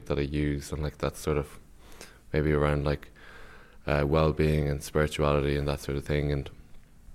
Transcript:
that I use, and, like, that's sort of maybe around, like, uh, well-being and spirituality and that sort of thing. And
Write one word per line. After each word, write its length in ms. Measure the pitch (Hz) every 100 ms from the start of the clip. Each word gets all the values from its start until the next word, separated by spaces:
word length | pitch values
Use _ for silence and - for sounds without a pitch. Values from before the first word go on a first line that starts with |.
| -
that 100 | 71
I 60 |
use, 480 | 71 73 73 71 -
and, 100 | 73
like, 160 | 76 -
that's 220 | 71 -
sort 180 | - 73
of 220 | 71 - - - - - - - -
maybe 180 | 76 76
around, 320 | 73 73 73
like, 280 | 73 71 - - - - - - - - -
uh, 180 | 73 71
well-being 600 | 78 78 76 78 78 73
and 140 | 71
spirituality 760 | - 78 76 - 73 73 71 71
and 120 | 71
that 120 | 71
sort 160 | - 69
of 60 |
thing. 280 | 69 76 71
And 180 | 71 - - - - - - -